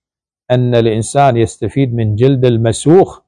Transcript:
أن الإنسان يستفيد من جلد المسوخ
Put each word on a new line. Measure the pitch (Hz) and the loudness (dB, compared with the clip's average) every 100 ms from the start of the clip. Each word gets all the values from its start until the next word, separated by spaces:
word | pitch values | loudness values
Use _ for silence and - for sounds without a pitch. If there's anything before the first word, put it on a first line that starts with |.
| _ _ _ _ - | _ _ _ _ -4
أن | 123 123 120 | -2 0 0
الإنسان | 113 110 113 143 135 117 | 0 -2 -4 0 0 2
يستفيد | 113 - 110 139 135 | -2 -4 -6 -4 -4
من | 117 110 104 | -2 -4 0
جلد | 127 135 127 | 0 2 0
المسوخ | 117 113 107 143 175 - - | 0 -2 -2 2 2 2 -4